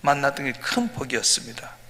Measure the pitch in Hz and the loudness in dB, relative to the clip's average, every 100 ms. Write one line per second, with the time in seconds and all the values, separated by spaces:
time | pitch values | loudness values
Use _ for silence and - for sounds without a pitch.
0 | 143 143 139 139 139 120 - - 240 - | 4 4 4 0 -4 -4 -2 0 0 -4
1 | 135 120 - - 120 117 - - | -2 0 2 0 -2 -12 -14 -16